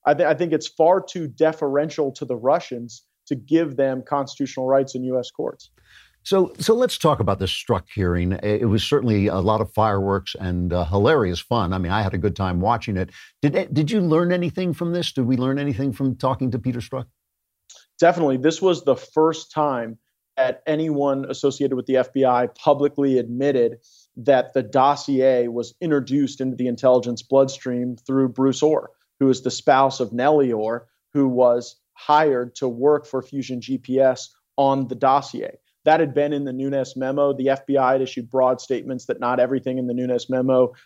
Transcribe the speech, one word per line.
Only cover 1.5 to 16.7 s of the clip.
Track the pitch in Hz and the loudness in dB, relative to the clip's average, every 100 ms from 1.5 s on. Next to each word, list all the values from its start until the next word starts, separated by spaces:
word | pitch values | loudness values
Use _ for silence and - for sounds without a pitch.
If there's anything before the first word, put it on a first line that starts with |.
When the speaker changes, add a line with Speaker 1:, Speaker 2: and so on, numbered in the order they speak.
| 156 143 143 156 156 139 | 0 -2 -2 -2 -2 -4
Speaker 1:
to | - | -4
the | 143 120 | -8 -4
Russians | 123 165 - 123 117 - _ _ - | 0 0 -2 -10 -12 -16 _ _ -8
to | |
give | 135 135 160 160 131 | -8 0 0 0 0
them | 135 131 | -2 -2
constitutional | - 143 135 - 135 - 131 | -4 -4 -4 -6 -8 -4 0
rights | 135 135 | 2 0
in | 127 | -4
U | 127 127 | -4 -4
S | 120 | -4
courts. | - - - - _ _ - _ _ | -8 -8 -10 -18 _ _ -20 _ _
Speaker 2:
So, | - 190 180 - | 0 2 2 0
so | - | 0
let's | 226 254 - | 2 0 2
talk | 160 143 | 2 2
about | 101 98 | 0 -2
this | 95 | -2
Strzok | - - 98 - | -4 -2 -2 -4
hearing. | - 90 87 90 92 | -4 0 0 0 -2
It | 104 107 117 | -2 0 0
was | 107 | 0
certainly | - 147 120 104 104 | 0 0 2 2 2
a | 92 | 0
lot | 92 107 | 0 0
of | 107 | -2
fireworks | - 110 101 98 98 - - | 0 0 0 0 -2 -4 -8
and, | 92 90 90 | -6 -4 -2
uh, | 87 | -2
hilarious | 82 98 110 156 95 87 | 0 2 4 2 0 -4
fun. | - 120 87 | -4 -2 -2
I | 92 | -2
mean, | 87 | -2
I | 101 | -2
had | 98 | -2
a | 92 | -2
good | 104 - | -2 -2
time | 92 87 | -4 -2
watching | 98 117 - 92 | 0 -2 -2 -4
it. | 95 - - _ | -6 -10 -20 _
Did, | 147 190 - | -2 0 -2
did | - 151 | -2 0
you | 220 | 0
learn | 175 156 175 | 2 2 2
anything | 180 175 - 180 | 0 -2 -4 -4
from | 147 170 | -4 -4
this? | 175 160 | -4 -4
Did | - 120 | -2 -2
we | 127 | 0
learn | 131 139 | 0 -2
anything | 143 117 139 | -2 -2 -4
from | 117 135 127 | -2 -4 -2
talking | 131 131 131 | -2 -2 -4
to | 117 | -4
Peter | 127 | -4